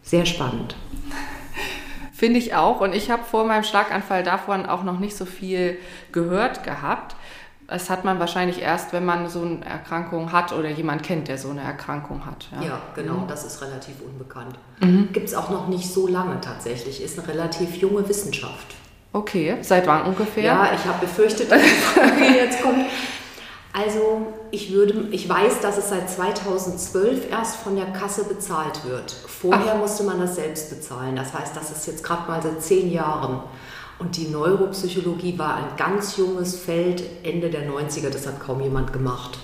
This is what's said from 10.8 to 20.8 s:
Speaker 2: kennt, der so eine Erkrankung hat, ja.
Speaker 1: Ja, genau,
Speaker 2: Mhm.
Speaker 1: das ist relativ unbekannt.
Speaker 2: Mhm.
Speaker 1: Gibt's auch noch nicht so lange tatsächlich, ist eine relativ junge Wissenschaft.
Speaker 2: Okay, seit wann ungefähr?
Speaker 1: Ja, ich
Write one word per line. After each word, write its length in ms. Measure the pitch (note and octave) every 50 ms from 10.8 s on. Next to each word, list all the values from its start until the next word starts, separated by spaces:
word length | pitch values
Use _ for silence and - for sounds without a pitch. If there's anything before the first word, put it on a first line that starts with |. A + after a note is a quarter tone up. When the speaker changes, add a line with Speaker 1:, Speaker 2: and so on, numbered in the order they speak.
| D#3+ D#3+ C#3+ D3+ D3
Speaker 2:
kennt, 260 | - F#3 D#3+ - -
der 100 | C3+ C3
so 120 | - C3+
eine 120 | C#3+ C#3+ C3+
Erkrankung 640 | C3 C#3+ - - - C#3+ D3 D3 - - C#3 -
hat, 240 | - D#3+ - - - G3+ C#3+
ja. 60 | D3 D#3+
Speaker 1:
Ja, 140 | C3+ A#2 - - -
genau, 200 | - - D#3 E3+
Speaker 2:
Mhm. 140 | F#3 F#3 -
Speaker 1:
das 160 | D3+ C#3+ -
ist 160 | C3+ - - C#3
relativ 340 | C3+ C3+ B2+ - - C3+ C3
unbekannt. 540 | C#3 C3+ C3 C3 C3 - - - A#2+ - - - - - - -
Speaker 2:
Mhm. 280 | F#3+ F#3 F3+ F#3+ G3+ F#3+ -
Speaker 1:
Gibt's 220 | G#3 - - -
auch 160 | - - E3
noch 160 | F#3+ F#3 D3
nicht 260 | E3 F#3 F3+ F3+ - -
so 140 | F#3+ F#3+
lange 340 | F#3 F3+ F3+ F#3 F3+ C#3+ B2+
tatsächlich, 640 | - B2 A#2 - - A#2 A#2+ B2 - C3+ C3+ - -
ist 160 | - - E3+
eine 80 | E3+ -
relativ 480 | D#3 D#3+ E3 E3 D#3+ - F3+ F3 -
junge 320 | - F#3+ F#3+ G3+ G#3 G3 G3
Wissenschaft. 680 | G#3 - - - - - - E3 - - - - - - - - - - - - -
Speaker 2:
Okay, 440 | E3 D#3 - - F#3+ D#3 D#3 A3 - -
seit 240 | - G3 F3+ F3+
wann 160 | E3 D3+ D#3 D#3
ungefähr? 420 | F3+ F#3+ F#3 G#3+ G#3 - G#3+ G#3
Speaker 1:
Ja, 260 | A#3 - F#3 G3+ - -
ich 100 | E3+